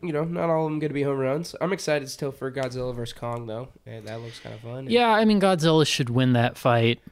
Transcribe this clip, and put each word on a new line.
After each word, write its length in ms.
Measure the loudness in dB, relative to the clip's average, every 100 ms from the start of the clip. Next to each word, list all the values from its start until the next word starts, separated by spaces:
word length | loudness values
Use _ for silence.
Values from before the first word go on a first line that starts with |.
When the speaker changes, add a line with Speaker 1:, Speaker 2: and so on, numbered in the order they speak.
Speaker 1:
You 100 | -6
know, 120 | -4
not 260 | -4 -2 0
all 160 | 0 0
of 40 |
them 80 | -2
gonna 140 | -4
be 100 | -2
home 140 | -2 0
runs. 360 | -2 -2 -6 -6
I'm 120 | -4
excited 380 | -4 -2 -2 -4
still 220 | -8 -8
for 180 | -6 -8
Godzilla 420 | -6 -6 -6 -6
versus 200 | -6 -8
Kong, 320 | -8 -8 -8 -8
though. 220 | -10 -12 -16 -18
And 200 | -16 -12
that 140 | -12
looks 180 | -12 -16
kinda 180 | -16 -14
fun. 200 | -12 -12
And 100 | -2
Speaker 2:
Yeah, 180 | 2 4
I 140 | 4
mean, 160 | 6 6
Godzilla 460 | 4 4 4 4 4
should 240 | 2 0
win 240 | 2 4
that 240 | 4 2 2
fight, 420 | 2 4 4 0 -2